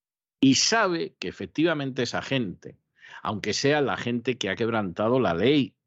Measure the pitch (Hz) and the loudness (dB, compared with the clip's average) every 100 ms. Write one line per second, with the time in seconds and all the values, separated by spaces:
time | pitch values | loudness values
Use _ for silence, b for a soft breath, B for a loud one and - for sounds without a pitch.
0 | _ _ _ - 269 - - 226 202 170 | _ _ _ 2 4 6 4 2 2 0
1 | - - 92 - 98 - 165 156 139 131 | -4 -8 -10 -8 -10 0 0 0 -4 -4
2 | 117 87 - 135 107 78 - - _ _ | -4 -4 -2 -2 -2 -8 -16 -20 _ _
3 | B B - 104 95 98 139 151 135 92 | B B -8 -6 -4 0 2 2 0 -2
4 | 117 120 120 120 101 92 113 117 98 82 | -2 -4 -2 -4 -4 -2 -2 0 -2 -2
5 | 107 131 107 85 110 151 110 _ | 0 2 2 2 2 2 0 _